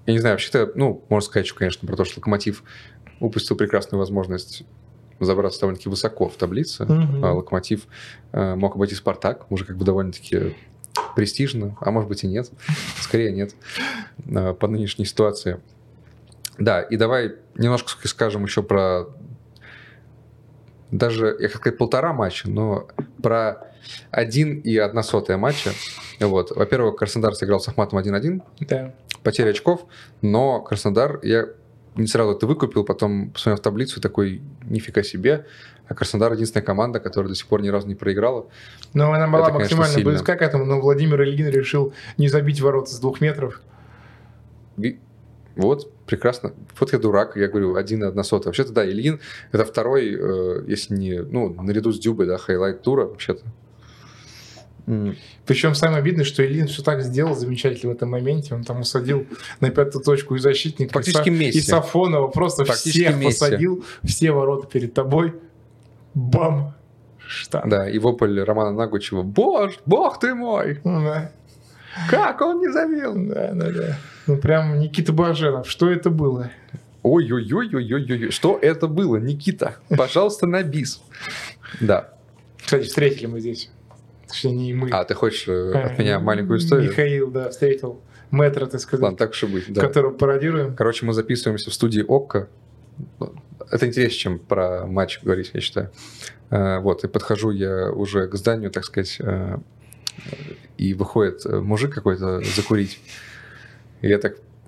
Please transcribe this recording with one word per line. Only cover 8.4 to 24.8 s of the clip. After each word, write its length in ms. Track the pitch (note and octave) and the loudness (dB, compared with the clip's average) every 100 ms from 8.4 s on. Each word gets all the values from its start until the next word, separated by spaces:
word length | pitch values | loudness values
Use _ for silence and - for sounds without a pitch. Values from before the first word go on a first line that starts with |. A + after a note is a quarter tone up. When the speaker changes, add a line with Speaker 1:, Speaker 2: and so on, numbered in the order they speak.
| F#2+ | -2
Speaker 1:
мог 200 | F#2 G2 | 0 -2
обойти 200 | G2 G2+ | 0 -2
Спартак, 500 | G2 - - G2 - - | 0 -4 -2 -2 -4 -6
уже 140 | F#2+ | -6
как 120 | G2 F#2 | -4 -2
бы 80 | |
довольно-таки 680 | F#2+ F#2+ F#2 - - F#2+ - - - - - - - | 0 2 -2 -8 -4 -2 -2 -6 -20 -20 -6 -6 -2
престижно, 600 | B2 G2+ - C3+ A#2 G2+ G#2 | 0 0 -2 -4 -2 -6 -4
а 100 | G2 | 0
может 180 | A2+ G#2 | 0 -2
быть 140 | G2+ | -4
и 40 | F#2+ | -4
нет. 220 | G#2+ B2 - - D3+ - - | -4 -6 -10 -6 -6 -6 -10
Скорее 320 | - A#2 A2 | -2 0 0
нет. 220 | F#2+ G2+ - - - C4+ A#3 - - - | -2 -6 -8 -14 -8 -8 -8 -14 -16 -4
А, 200 | - F#2 | -2 -2
по 140 | F2 G#2 | -2 -2
нынешней 380 | G#2+ G2+ - | -2 -4 -4
ситуации. 540 | G2 - G#2+ G#2 F#2 F2+ - _ - - - - - - - - | -4 0 0 0 -6 -8 -12 _ -20 -20 -20 -20 -20 -18 -16 -2
Да, 240 | G#2 F2+ | 0 0
и 160 | - A2 | 0 0
давай 380 | A2+ B2+ A2+ - _ | 2 2 -2 -8 _
немножко 340 | - A#2 B2 - | -2 0 0 -4
ск-, 160 | - - | -8 -8
скажем 360 | - A2+ G#2 | -2 -2 0
еще 180 | G2+ A2 | -2 -2
про 420 | G2+ G2+ F#2+ F2+ F2 - - - - - - - - - - - - - - - - - - | 2 2 2 0 -4 -14 -20 -20 -20 -20 -20 -20 -20 -20 -20 -20 -20 -20 -20 -20 -20 -20 -6
даже, 360 | G#2 A#2+ A2+ A2 - | 0 0 2 0 0
я 80 | G#2 | -4
хотел 120 | - | -2
сказать, 160 | B2 - | -2 0
полтора 340 | A#2 C3 E3 | 0 0 0
матча, 360 | C3+ F#2+ - F#2+ | -2 -2 -4 -4
но 380 | G#2 A2 G2+ - - C#3+ - | -2 0 -2 -6 -10 -10 -2
про 440 | A2+ A2+ A2 - - - - - - | 2 2 0 -4 -14 -20 -18 -18 -4
один 480 | - A2+ C3 D3+ D3 | 0 2 2 2 0
и 160 | A#2 | 0
одна 260 | A2 | 2